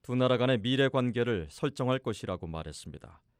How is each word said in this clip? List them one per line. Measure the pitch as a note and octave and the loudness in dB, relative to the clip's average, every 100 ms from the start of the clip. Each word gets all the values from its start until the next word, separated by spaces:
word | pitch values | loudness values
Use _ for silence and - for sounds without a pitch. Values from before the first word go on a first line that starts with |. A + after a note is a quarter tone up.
두 | - B2+ | -2 2
나라 | B2+ B2+ | 4 4
간의 | B2+ B2 | 4 2
미래 | A2 C3 C3+ | 2 2 2
관계를 | C3 B2 A#2 A#2+ G#2+ D2+ | 2 0 0 0 0 -4
설정할 | - D3 - B2+ C3 | -4 -4 -2 0 0
것이라고 | B2 G#2 - F#2 E2+ | -2 -6 -6 -6 -6
말했습니다. | D#2+ D#2 D2 - C#2+ - E2 _ | -8 -8 -12 -14 -16 -18 -20 _